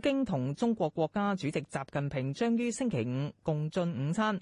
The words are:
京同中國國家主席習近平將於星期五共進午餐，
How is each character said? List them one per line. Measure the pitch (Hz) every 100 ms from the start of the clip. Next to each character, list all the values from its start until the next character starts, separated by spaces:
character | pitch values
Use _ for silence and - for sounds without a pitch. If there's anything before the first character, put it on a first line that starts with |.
京 | 285 269 247
同 | 147 127 147
中 | 233 220
國 | 160
國 | 170 156
家 | 202 202
主 | 190
席 | 143
習 | 156 - 143 135
近 | 147 143
平 | - 135
將 | 139 233 233
於 | 240
星 | 220 254
期 | 147 120
五 | 127 143 -
共 | - 151 151
進 | 190 170 123 143
午 |
餐， | 190 214 196